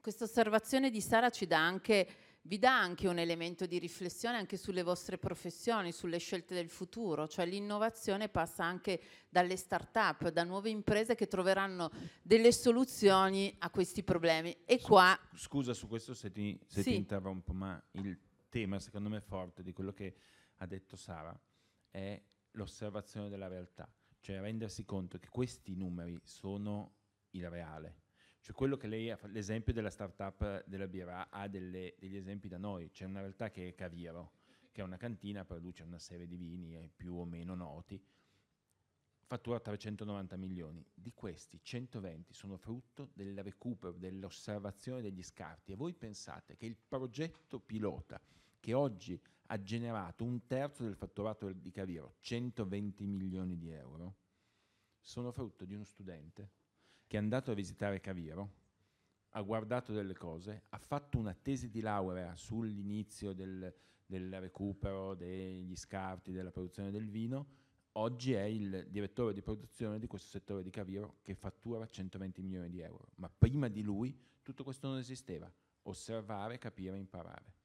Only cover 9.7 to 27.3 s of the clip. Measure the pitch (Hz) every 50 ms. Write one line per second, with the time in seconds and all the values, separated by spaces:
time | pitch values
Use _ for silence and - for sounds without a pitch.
9.7 | 190 170 - - - 226 208 175 151 - - 175 156 170 170 175 185 196 196 226
10.7 | 220 208 202 - 214 208 220 226 233 - 214 - - 185 180 190 190 196 196 196
11.7 | 185 180 170 156 - - - 165 - - _ 175 208 226 226 240 233 - - 247
12.7 | 233 247 262 - - - 214 196 190 190 190 190 190 196 196 196 - - 170 170
13.7 | - 202 180 - - 208 185 - 180 170 165 165 160 160 160 170 - - - -
14.7 | 247 247 - - 214 185 185 180 190 - - - - - - - - 143 131 123
15.7 | 117 - - 101 113 113 - - 123 - - 101 90 107 104 104 87 - - _
16.7 | - 101 98 262 233 - 98 - 104 98 92 98 95 92 - - 90 95 95 95
17.7 | 90 - - _ - 92 98 98 87 - _ _ _ _ _ _ - 120 107 95
18.7 | 101 95 - - - 101 101 104 107 104 - - 98 95 92 87 - - 90 90
19.7 | 85 - 95 98 98 - 101 92 - - - - - - - _ _ _ 95 87
20.7 | 95 95 - _ - 95 - - 87 80 76 82 - - _ _ _ _ _ _
21.7 | _ _ _ _ - 95 98 98 104 - _ _ _ _ _ _ - 113 101 92
22.7 | - - 107 104 98 104 98 - - 110 104 101 101 98 95 92 92 92 90 -
23.7 | _ - 82 - _ _ _ _ _ _ - - 98 95 98 107 110 110 113 104
24.7 | - - 98 - 101 95 92 87 - 90 - - - 120 127 120 - - - -
25.7 | 92 90 95 90 87 87 85 87 85 - _ - - - - 98 98 101 104 104
26.7 | 104 104 104 - _ _ _ _ _ _ _ _